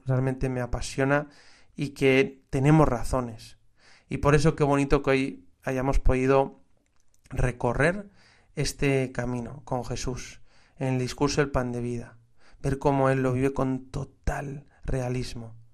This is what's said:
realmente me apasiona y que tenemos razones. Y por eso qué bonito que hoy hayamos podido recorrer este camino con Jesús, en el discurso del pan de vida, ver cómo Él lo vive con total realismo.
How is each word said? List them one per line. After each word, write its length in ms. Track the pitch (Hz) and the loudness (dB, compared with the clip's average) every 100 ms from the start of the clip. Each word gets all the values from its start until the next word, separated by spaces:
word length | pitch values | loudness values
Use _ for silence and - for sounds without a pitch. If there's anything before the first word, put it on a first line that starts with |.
| 131 | -4
realmente 420 | 127 131 131 135 | -2 -2 -2 -4
me 140 | 127 | -4
apasiona 640 | 120 - - - 135 143 147 - - - - - | -4 -6 -6 -2 2 2 -2 -12 -20 -20 -18 -10
y 140 | 143 | -8
que 540 | - 135 131 135 - _ | 0 4 4 2 -2 _
tenemos 380 | 139 139 156 139 | 0 6 6 6
razones. 720 | 120 - 131 120 110 - - _ _ _ - - | 2 -2 -4 -4 -10 -18 -20 _ _ _ -20 -10
Y 100 | 139 | -2
por 180 | 143 147 | 4 4
eso 200 | 156 151 | 4 2
qué 80 | |
bonito 380 | 143 143 143 147 | 2 2 4 2
que 80 | 135 | 4
hoy 400 | 135 135 - - _ | 0 0 -8 -16 _
hayamos 360 | - 131 135 131 | -6 -2 0 2
podido 640 | - 127 131 139 139 - _ _ _ _ _ _ - | 4 4 4 4 2 -4 _ _ _ _ _ _ -8
recorrer 840 | 127 127 117 123 117 151 196 202 _ _ _ _ - | -2 0 0 -2 2 0 0 -8 _ _ _ _ -6
este 560 | 135 - 143 135 131 | -6 -2 0 0 -2
camino 520 | 131 123 123 117 131 - | -4 -6 -6 -8 -12 -8
con 180 | 127 | -8
Jesús, 580 | - 120 - 123 - - - _ _ - | -6 -6 -6 -8 -12 -18 -20 _ _ -6
en 160 | 131 | -2
el 60 | 127 | -2
discurso 420 | 127 - 143 143 | -4 -2 0 0
del 80 | 139 | 0
pan 220 | 135 123 | -2 -4
de 100 | 120 | -4
vida, 360 | 120 120 - - _ - - - | -6 -8 -10 -18 _ -20 -20 -8
ver 160 | - 135 | -6 -2
cómo 320 | 147 139 135 | 0 2 2
Él 140 | 131 | 2
lo 100 | 131 | 0
vive 180 | 127 135 | 0 0
con 380 | 135 131 131 - | 0 -2 -4 -8
total 800 | 143 139 - - 143 139 143 - _ | -10 -10 -8 -6 -4 -6 -12 -16 _
realismo. 720 | - 131 123 127 120 120 113 113 - | -6 -4 -4 -4 -6 -10 -14 -18 -20